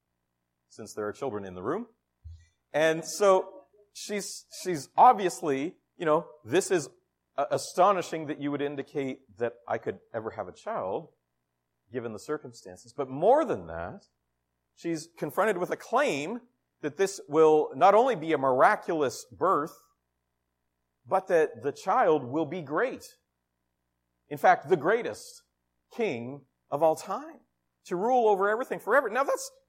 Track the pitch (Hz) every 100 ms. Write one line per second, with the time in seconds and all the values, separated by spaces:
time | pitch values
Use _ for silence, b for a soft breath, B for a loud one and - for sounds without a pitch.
0 | _ _ _ _ _ _ _ - 107 -
1 | 104 - 139 104 95 90 95 185 240 _
2 | _ _ - b b b _ 147 160 160
3 | 160 - 202 190 - - _ _ _ -
4 | - 202 - - - - 180 160 131 -
5 | 233 214 185 - 165 135 156 - _ -
6 | 165 156 165 - 107 156 185 180 143 _
7 | _ _ _ - 143 139 - - 185 190
8 | 160 160 147 151 139 143 143 143 131 151
9 | 131 135 _ 95 120 - - 107 - 98
10 | _ 117 110 107 90 - - 220 95 113
11 | 165 _ _ _ _ _ _ _ _ 120
12 | 117 104 - 151 135 117 92 90 120 -
13 | 131 131 190 285 269 123 82 82 87 196
14 | _ _ _ _ _ _ _ _ 170 165
15 | 151 - 160 151 214 180 175 160 - 247
16 | 285 147 151 240 _ _ _ _ 151 143
17 | 190 - - 147 160 156 139 131 180 208
18 | 262 269 320 320 135 127 175 214 - 165
19 | 135 - - 98 175 170 143 - _ _
20 | _ _ _ _ _ _ _ _ _ _
21 | 120 185 190 170 156 120 110 214 190 226
22 | 208 156 123 147 156 180 135 156 247 180
23 | - _ _ _ _ _ _ _ _ _
24 | _ _ - 147 185 175 139 170 147 233
25 | 170 101 - - _ _ _ _ _ -
26 | 214 123 120 143 _ _ - 147 160 156
27 | - 208 311 277 _ _ _ _ - 175
28 | 220 254 220 196 202 220 254 180 - 254
29 | 240 233 277 539 - _